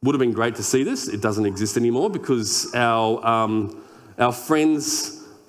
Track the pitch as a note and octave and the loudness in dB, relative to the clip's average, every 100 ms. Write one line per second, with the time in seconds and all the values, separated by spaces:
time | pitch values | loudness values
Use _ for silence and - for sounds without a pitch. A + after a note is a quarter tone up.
0 | B2+ C#3+ B2 G#2+ A#2 A2+ G2+ C3 C#3 C4 | 0 2 2 2 0 -2 0 0 0 -2
1 | - G#2 A2 G#2 G#2 F#2+ G#2+ B2 A#2 A#2+ | -6 -2 -2 0 0 -2 -2 0 2 2
2 | G#3 F#3 - B2 G#2+ - - A#2+ A#2+ A2+ | 0 -2 -2 -2 0 -4 -2 0 2 2
3 | A2 A2+ A2+ A2+ A2 A2 G2 - - - | 2 0 2 2 2 0 -2 -8 -18 -20
4 | - - A#2+ A#2+ - D#3 D#3 D3+ - - | -12 -2 0 0 0 2 4 2 0 -4
5 | - - - - | -6 -10 -18 -20